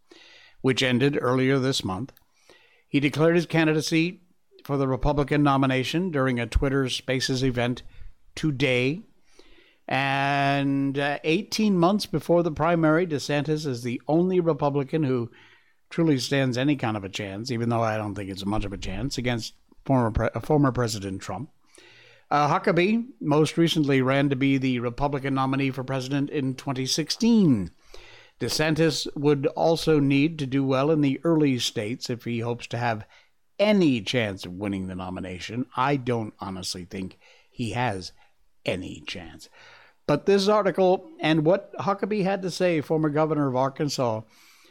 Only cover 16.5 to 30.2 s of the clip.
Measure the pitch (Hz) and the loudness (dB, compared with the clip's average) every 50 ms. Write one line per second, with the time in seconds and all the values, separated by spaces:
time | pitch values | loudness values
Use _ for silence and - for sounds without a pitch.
16.5 | 120 123 135 147 147 131 - 113 107 107 95 92 - - 104 98 98 101 117 131 | 0 0 0 0 0 0 -2 -2 -4 -4 -6 -8 -10 -8 -8 -8 -8 -8 -6 -4
17.5 | 123 113 117 117 120 113 113 110 107 110 107 104 95 104 101 95 98 90 95 98 | -4 -2 0 0 0 0 0 0 0 -2 -4 -6 -6 -8 -8 -8 -8 -6 -4 -2
18.5 | 104 110 104 101 98 90 - 101 92 98 117 143 - - 120 123 123 113 110 - | -2 -2 -2 -4 -6 -8 -8 -8 -6 -6 -6 -6 -6 -4 -4 -2 -4 -4 -6 -10
19.5 | - _ _ _ _ - - - 135 127 120 110 110 117 113 - - 113 - - | -14 _ _ _ _ -10 -4 0 2 2 2 2 0 0 0 0 -2 -2 2 4
20.5 | 156 147 143 135 117 127 120 113 110 104 95 98 95 95 - - 98 95 139 - | 4 6 6 4 4 2 0 0 0 -4 -4 -6 -6 -8 -8 -8 -8 -8 -8 -10
21.5 | _ _ _ _ _ - - - - - - - - - _ - - 143 147 143 | _ _ _ _ _ -20 -20 -20 -20 -20 -20 -20 -20 -16 _ -2 0 2 2 4
22.5 | 160 190 185 214 180 170 175 202 226 233 233 - - - 165 156 143 151 156 143 | 2 2 2 2 2 4 4 4 2 0 -2 -4 -10 -6 -2 2 4 4 4 4
23.5 | - 165 165 160 - 160 151 135 139 135 127 131 135 139 143 143 139 127 139 135 | 4 2 2 4 4 2 2 4 4 4 4 4 2 2 2 2 2 2 2 2
24.5 | 135 135 131 131 127 120 117 123 120 - 139 147 139 139 131 139 135 135 131 131 | 2 2 2 0 0 0 -2 -4 -4 -2 -2 -2 -2 -2 -2 -2 -2 0 0 0
25.5 | 135 135 139 135 131 139 127 127 135 135 127 131 143 143 139 143 - 151 135 135 | 0 0 0 -2 -2 -4 -6 -4 -4 -6 -4 -2 -2 -2 -2 -2 -2 -4 -2 -4
26.5 | 127 - - 143 131 127 131 131 - - 156 - - - 226 226 240 220 196 156 | -4 -6 -6 -6 -4 -4 -4 -2 -2 -2 -2 -4 -2 0 2 4 6 6 6 6
27.5 | 127 104 92 82 - _ _ - - - - - - - - - _ - 127 117 | 4 2 0 -6 -10 _ _ -20 -20 -20 -20 -20 -20 -20 -20 -20 _ -8 -6 -4
28.5 | - - 151 160 156 143 165 160 139 - - - - 151 139 147 147 143 135 165 | -2 0 0 0 2 2 2 2 2 0 -4 -8 -6 0 2 2 2 4 2 -2
29.5 | - - 160 160 165 156 - 165 156 147 139 139 139 139 | 0 0 2 2 2 2 2 2 4 4 4 4 4 4